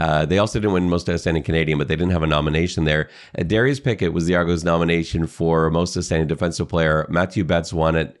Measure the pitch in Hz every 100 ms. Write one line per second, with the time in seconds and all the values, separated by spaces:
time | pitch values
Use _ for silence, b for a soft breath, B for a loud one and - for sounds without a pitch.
0 | 80 78 76 92 104 117 104 90 90 87
1 | - 85 - 80 71 82 78 76 71 78
2 | 90 90 78 76 76 78 87 - 78 76
3 | 76 B B B 85 107 127 139 139 107
4 | 87 85 85 87 85 85 85 85 85 85
5 | 82 82 80 - 82 82 80 80 87 92
6 | 87 82 78 80 87 82 82 87 82 78
7 | 76 82 92 - 80 85 82 85 80 80
8 | 76 -